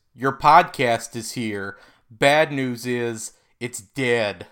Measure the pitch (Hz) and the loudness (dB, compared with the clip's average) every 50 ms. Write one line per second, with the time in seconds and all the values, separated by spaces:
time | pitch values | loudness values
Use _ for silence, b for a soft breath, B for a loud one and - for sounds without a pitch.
0 | _ _ _ - 123 139 135 - - 151 156 175 175 - - - 131 120 117 113 | _ _ _ -4 -4 -4 -2 2 6 8 8 8 6 4 0 -2 0 0 0 -2
1 | - - - 120 110 - - 127 117 110 104 101 98 98 - b b b b b | -4 -8 -12 -10 -10 -8 -8 -6 -6 -6 -6 -8 -8 -10 -12 b b b b b
2 | b _ 110 - 147 139 147 156 160 147 147 135 131 127 123 113 120 123 123 120 | b _ -4 0 2 4 4 4 2 0 -2 -4 -4 -6 -6 -6 -6 -4 -2 -2
3 | 120 117 113 113 113 - - _ _ _ _ _ 120 123 - - 98 _ _ 139 | -2 -4 -6 -8 -12 -16 -18 _ _ _ _ _ -12 -10 -10 -14 -16 _ _ -4
4 | 131 123 120 117 107 104 95 90 92 - | 0 0 2 2 0 -2 -4 -8 -14 -20